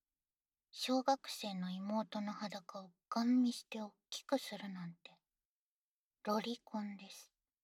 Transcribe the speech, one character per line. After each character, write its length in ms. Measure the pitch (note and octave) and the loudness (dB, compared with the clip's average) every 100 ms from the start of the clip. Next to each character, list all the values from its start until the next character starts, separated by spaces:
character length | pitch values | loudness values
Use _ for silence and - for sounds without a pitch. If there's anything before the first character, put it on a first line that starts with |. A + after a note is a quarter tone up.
| _ _ _ _ _ _ _ | _ _ _ _ _ _ _
小 320 | - - C4 | -6 2 4
学 260 | C4 C4+ - | 6 4 2
生 260 | - G#3+ | -6 -4
の 160 | F#3+ F3+ | -2 -4
妹 500 | F#3 G3 G#3+ G#3+ G#3+ | -4 0 0 0 -2
の 120 | G#3 | -4
裸 500 | - G#3 G3 - G3+ | -4 -6 -6 -10 -12
を 100 | F#3 _ _ | -14 _ _
ガ 140 | A#3 | 2
ン 180 | A#3 B3+ | 6 8
見 120 | B3 | 6
し 120 | - - | 2 -6
て 120 | A3 | -6
大 140 | G#3 - _ | -6 -10 _
き 120 | - | -10
く 140 | - C4+ | 0 0
す 200 | - G3 | 0 -8
る 100 | G3+ | -8
な 160 | F#3 E3+ | -8 -8
ん 60 | |
て、 260 | E3+ - - _ _ _ _ _ _ _ _ _ _ | -10 -20 -20 _ _ _ _ _ _ _ _ _ _
ロ 160 | - G#3+ | 0 2
リ 200 | A#3 A#3+ | 2 -6
コ 160 | - G#3+ | -6 -6
ン 200 | G#3 G3 | -6 -10
で 120 | G3 | -14
す。 220 | - - _ _ _ | -18 -20 _ _ _